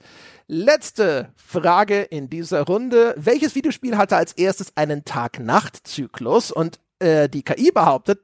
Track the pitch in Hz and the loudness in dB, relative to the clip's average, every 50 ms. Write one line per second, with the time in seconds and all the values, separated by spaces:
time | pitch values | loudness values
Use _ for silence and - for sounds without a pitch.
0 | _ - - - - - - _ _ - 151 165 202 254 302 - - - - - | _ -20 -20 -20 -20 -20 -20 _ _ -8 -6 0 2 2 2 2 0 -8 -2 0
1 | 208 175 147 131 - - _ _ _ - - 175 156 170 175 190 208 202 202 202 | 0 2 2 0 -4 -8 _ _ _ -6 -6 0 2 2 4 4 2 2 0 -2
2 | 202 - 160 147 139 123 151 165 165 - 185 147 147 170 180 220 247 254 240 233 | -2 -4 -8 -10 -10 -8 -10 -10 -8 -4 -2 -2 0 0 -2 -2 -2 2 4 4
3 | 233 233 - 151 147 214 254 285 311 - - 269 - 311 - - - 247 220 208 | 4 4 0 -2 0 0 2 2 0 -2 -2 -2 -4 -4 -6 -4 -6 -4 0 0
4 | 196 - 202 170 170 - - - 180 190 185 - - - - - 156 151 147 147 | 0 2 2 0 0 -2 -2 -2 0 0 0 -2 -8 -10 -4 -4 -2 -2 -2 -6
5 | 147 - - 123 120 117 - - 120 113 135 208 147 - - - _ - - - | -6 -8 -6 -6 -6 -6 -8 -8 -4 0 0 0 0 0 -12 -16 _ -12 -8 -8
6 | 135 - - - 117 117 165 233 - - - 147 160 165 - _ _ _ _ - | -8 -10 -10 -8 -2 2 2 2 0 0 -4 -4 -4 -4 -4 _ _ _ _ -2
7 | 185 165 160 151 147 139 - 143 - - 147 - 254 349 - 208 165 165 135 127 | 0 2 4 4 2 2 0 -6 -4 -4 -2 2 2 4 4 6 4 4 4 2
8 | - - 202 - | 2 -2 -2 -2